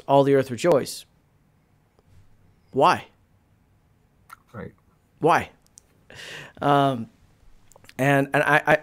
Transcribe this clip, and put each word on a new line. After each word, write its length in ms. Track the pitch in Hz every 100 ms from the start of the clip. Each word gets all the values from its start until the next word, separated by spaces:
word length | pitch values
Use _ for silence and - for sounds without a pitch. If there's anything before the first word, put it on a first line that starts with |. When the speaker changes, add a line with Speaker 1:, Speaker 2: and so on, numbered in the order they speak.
| -
Speaker 1:
all 160 | 139
the 120 | 139
earth 140 | 135 127
rejoice." 560 | 113 175 139 - - - _ _ _ _ _ _ _ _ _ _ - - _ _ _ _
Why? 360 | 131 170 117 - _ _ _ _ _ _ _ _ _ _ _ _ - _
Speaker 2:
Right. 180 | 107 87 - _ _ _ -
Speaker 1:
Why? 300 | 147 147 - _ _ _ _ _ _ - - - - -
Um, 480 | 143 143 139 123 113 _ _ _ - - _ _ - -
and, 320 | 139 139 139
and 80 | 139
I, 180 | 147 151
I, 120 | - 156